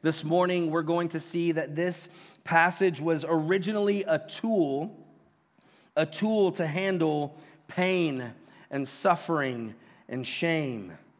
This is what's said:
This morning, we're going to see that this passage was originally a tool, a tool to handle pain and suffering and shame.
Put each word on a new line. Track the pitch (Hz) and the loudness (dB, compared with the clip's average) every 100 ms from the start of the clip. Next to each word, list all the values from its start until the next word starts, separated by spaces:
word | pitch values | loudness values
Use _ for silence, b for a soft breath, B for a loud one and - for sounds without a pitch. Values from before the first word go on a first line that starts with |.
This | 160 156 | 0 0
morning, | 151 175 180 180 165 | 0 2 4 2 0
we're | 165 | 0
going | 160 170 170 | 0 0 0
to | 165 | -4
see | - 175 170 | -6 -2 0
that | 160 143 147 | 0 -2 -2
this | 180 175 - B B B | -2 -4 -12 B B B
passage | - 165 170 175 190 139 | 2 4 4 4 0 2
was | 160 160 143 | -2 -2 0
originally | 165 156 196 180 214 202 202 | 0 2 0 0 0 0 0
a | 190 156 | 0 -2
tool, | - - 226 214 147 135 180 - - _ _ _ _ _ b b b - | -2 -8 -2 0 0 0 -6 -10 -20 _ _ _ _ _ b b b 0
a | 156 | 0
tool | - 214 214 190 | 0 2 4 4
to | 185 160 | 2 -2
handle | 160 190 185 160 151 143 B B B - | 0 0 2 2 2 -2 B B B -8
pain | - 185 185 165 131 120 - B B B | 0 2 2 2 -2 -8 -12 B B B
and | 139 135 | -6 -6
suffering | - 190 175 170 160 135 120 113 107 B B - | 0 2 2 0 0 0 -4 -8 -12 B B -10
and | 127 123 | -8 -6
shame. | - 165 160 143 117 90 80 - | -2 0 0 -2 -6 -10 -16 -20